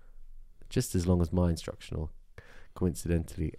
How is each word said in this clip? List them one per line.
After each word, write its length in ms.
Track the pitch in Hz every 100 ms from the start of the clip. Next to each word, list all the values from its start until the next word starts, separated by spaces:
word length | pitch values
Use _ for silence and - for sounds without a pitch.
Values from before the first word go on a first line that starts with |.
| - - - - - - -
just 260 | 127 - 95
as 100 | 87
long 160 | 90
as 100 | 85
my 180 | 90 87
instructional, 580 | 80 - - - 80 78 - - - - - -
coincidentally. 800 | - 92 - 85 85 - - 80